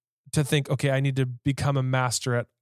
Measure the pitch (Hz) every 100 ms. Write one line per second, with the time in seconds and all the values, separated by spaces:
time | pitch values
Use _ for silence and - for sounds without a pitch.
0 | _ _ - - 143 151 135 139 143 135
1 | 139 135 127 123 143 131 143 139 131 131
2 | 127 - 131 120 - _